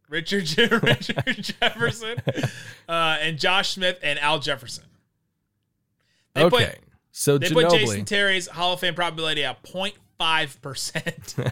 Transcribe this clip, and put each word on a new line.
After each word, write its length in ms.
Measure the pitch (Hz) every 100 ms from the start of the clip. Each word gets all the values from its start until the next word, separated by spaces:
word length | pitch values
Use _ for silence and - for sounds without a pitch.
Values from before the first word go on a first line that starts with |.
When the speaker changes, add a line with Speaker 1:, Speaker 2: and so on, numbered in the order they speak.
| -
Speaker 1:
Richard 360 | 156 165 202 156
Je-, 220 | 160 233
<laughs> 160 | 233
Richard 400 | - 240 - 160 185
Speaker 2:
<laughs> 0 | 214 202 -
Speaker 1:
Jefferson, 560 | 233 220 233 226 220 240 - 311 226 - - - -
uh, 280 | 170 160 151
and 180 | 156 151
Josh 300 | 185 190 190
Smith 280 | 190 180 180
and 160 | 151 143
Al 200 | 147 160
Jefferson. 440 | 147 135 123 - - _ _ _ _ _ _ _ _ _ _ _ _ _ _
They 100 | -
Speaker 2:
Okay, 220 | 170 240 -
Speaker 1:
put, 140 | - _ _ _
Speaker 2:
so 260 | - 147 143
Speaker 1:
they 120 | 135
put 160 | 156 165
Speaker 2:
Ginobili. 120 | 170
Speaker 1:
Jason 260 | 214 202 202
Terry's 420 | 202 202 190 170
Hall 260 | 160 180
of 60 | 175
Fame 140 | 180 170
probability 480 | 170 160 160 151
at 200 | 135 123
point 320 | - 180 196 - _ -
five 440 | 165 160 151 -
percent. 720 | - - - 160 170 - - - 123